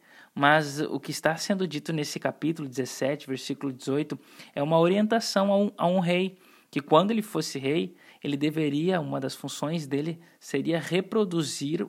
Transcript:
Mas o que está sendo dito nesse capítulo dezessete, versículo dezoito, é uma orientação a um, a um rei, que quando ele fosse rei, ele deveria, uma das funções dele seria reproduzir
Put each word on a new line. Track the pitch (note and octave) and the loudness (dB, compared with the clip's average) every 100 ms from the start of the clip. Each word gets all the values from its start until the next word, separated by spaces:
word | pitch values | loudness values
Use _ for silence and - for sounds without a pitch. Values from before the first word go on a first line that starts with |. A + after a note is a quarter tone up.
| _ - - | _ -20 -10
Mas | - C#3+ D#3 D3 C#3 | 4 6 6 4 -4
o | D3+ C3+ | -4 -4
que | - | -6
está | - - D#3+ | -2 0 0
sendo | - G3 F#3 | -2 -2 -2
dito | D3 - | -4 -4
nesse | D#3+ D3 - | -2 -2 -4
capítulo | C3+ - D3+ E3 C#3 | -4 -2 -2 -2 -6
dezessete, | B2+ B2 - C3+ D3 C3 | -4 -6 -2 -2 -2 -6
versículo | C3 - C#3 C#3 | -8 -6 -6 -6
dezoito, | B2 - C#3 D3 C#3 - - - | -6 -4 -2 -2 -8 -12 -20 -10
é | - | -4
uma | D3 E3 | 2 4
orientação | E3+ G3 G#3+ A#3 - G3 G3 | 4 4 2 2 2 2 4
a | G3+ | 2
um, | G3+ - | 2 0
a | E3+ | 2
um | F#3 | 2
rei, | F3 F3 F#3+ - - - _ | 2 2 0 -4 -20 -20 _
que | C#3+ | -6
quando | - D#3 G3 | 4 6 6
ele | A3+ | 0
fosse | G#3 D#3+ D#3 C#3 | -2 -4 -4 -4
rei, | C3 D#3+ F#3 - - - | 0 0 -2 -8 -20 -8
ele | C#3+ C#3+ | -4 0
deveria, | D3 D3+ D3+ C#3+ F3 F#3 | 0 0 0 0 2 0
uma | C#3+ C#3 | 0 -4
das | C3+ - | -6 -8
funções | C#3+ - D3 E3+ C#3+ | -10 -6 -4 -4 -2
dele | C#3 D#3+ E3 - _ | -4 -2 -6 -12 _
seria | - C#3 D3+ E3 | -6 -4 0 -2
reproduzir | C#3 F3 F#3+ A3 G3+ E3+ C#3 - C#3+ E3+ | 0 -2 0 0 2 0 -2 -2 -4 -2